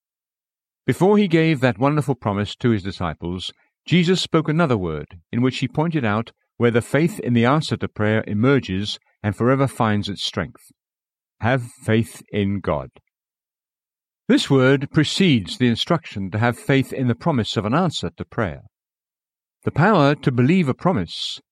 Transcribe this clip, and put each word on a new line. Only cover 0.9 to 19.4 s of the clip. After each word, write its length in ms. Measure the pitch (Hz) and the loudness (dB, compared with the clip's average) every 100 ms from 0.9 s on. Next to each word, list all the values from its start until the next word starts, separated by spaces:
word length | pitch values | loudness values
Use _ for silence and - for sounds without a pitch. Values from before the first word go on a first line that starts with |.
| 127 185 208 | 0 4 4
he 100 | 202 | 4
gave 320 | 160 160 143 | 2 2 2
that 200 | 127 113 | 0 0
wonderful 360 | 139 151 139 127 | -2 -2 -4 -4
promise 400 | 107 98 104 - | -2 -2 -4 -2
to 140 | 123 | 0
his 120 | 107 | 0
disciples, 680 | 95 - 87 73 85 90 - - _ _ - | -2 -6 -6 -6 -8 -8 -10 -14 _ _ 0
Jesus 360 | 175 170 185 | 2 2 0
spoke 260 | - 160 156 | 0 -2 0
another 300 | 156 160 110 | 0 0 0
word 420 | 87 76 73 87 - | -2 -6 -10 -18 -8
in 100 | 117 | -2
which 180 | 127 - | 0 0
he 80 | 127 | -4
pointed 380 | - 170 156 113 | -2 -2 -2 -2
out 260 | 104 113 _ _ - | -2 -4 _ _ 0
where 140 | 120 | 2
the 100 | 117 | 2
faith 380 | - 139 170 - | 0 0 0 -2
in 140 | 120 | 0
the 120 | 117 120 | 2 4
answer 320 | 156 - 110 | 2 0 -4
to 100 | 98 | -6
prayer 360 | - 107 110 - | -2 0 0 -2
emerges 720 | 104 127 135 - 95 104 - _ _ | 0 2 2 0 -4 -4 -10 _ _
and 120 | 104 - | -4 0
forever 300 | 120 135 135 | 0 2 0
finds 420 | - 110 104 98 | 0 0 0 -2
its 140 | 92 | -6
strength. 480 | - 101 73 - - _ _ _ _ _ _ - | -6 -6 -8 -10 -20 _ _ _ _ _ _ -6
Have 240 | 110 131 | -2 -2
faith 580 | 120 - - 110 117 - - | -4 -10 -2 0 0 -8 -8
in 280 | 104 98 101 | -4 -2 -2
God. 300 | 90 73 67 _ _ _ _ _ _ _ _ _ _ _ _ _ - | -4 -4 -6 _ _ _ _ _ _ _ _ _ _ _ _ _ 0
This 200 | 147 - | 0 4
word 440 | 135 131 139 139 | 4 4 4 0
precedes 680 | 156 147 - 190 120 85 - | -2 0 2 4 2 0 -2
the 100 | 123 | 0
instruction 640 | 113 - 170 - 104 95 | 0 -2 -2 -4 -10 -6
to 80 | 107 | 0
have 220 | 120 117 | 0 -2
faith 340 | - 135 123 | 0 0 0
in 140 | - 123 | -2 -2
the 80 | 113 | -2
promise 420 | 175 127 - 117 | 0 0 -2 -2
of 80 | 101 | -2
an 80 | |
answer 380 | 147 180 - 90 - | 0 -2 -4 -8 -10
to 100 | - | -10
prayer. 360 | - 98 69 - _ _ _ _ _ _ _ | -6 -6 -6 -18 _ _ _ _ _ _ _